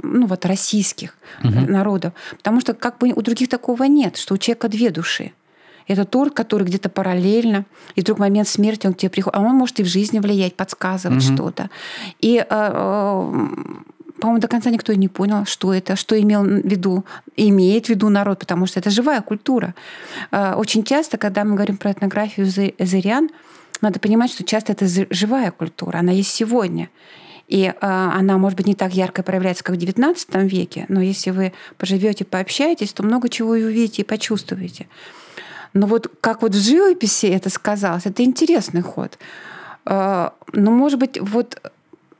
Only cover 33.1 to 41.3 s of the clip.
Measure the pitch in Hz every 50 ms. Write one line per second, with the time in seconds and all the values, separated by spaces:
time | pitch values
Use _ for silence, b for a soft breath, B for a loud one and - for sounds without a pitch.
33.1 | 226 254 247 240 - - 233 220 226 226 220 226 220 226 233 220 220 - 226 -
34.1 | 214 214 - - 220 208 - - 185 190 185 180 - - - - B B B B
35.1 | B B B B B B B B B B B B B 196 202 202 220 233 226 -
36.1 | - _ - 226 226 220 - 226 190 208 196 214 269 339 392 392 359 359 - 202
37.1 | - - - 202 180 190 180 190 - - - - 208 208 202 185 170 180 180 208
38.1 | 196 - 247 254 254 - 330 320 330 302 190 - - 170 180 - - - - -
39.1 | - _ B B B B B B B B B B B B _ - 190 196 190 196
40.1 | 196 180 170 - - _ - - - 214 202 208 233 240 269 294 285 254 254 262
41.1 | 269 - - 202